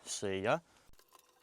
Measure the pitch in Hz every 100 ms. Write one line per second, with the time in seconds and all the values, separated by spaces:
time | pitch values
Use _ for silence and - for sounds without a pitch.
0 | - - 101 95 104 160 - - - -
1 | - - - _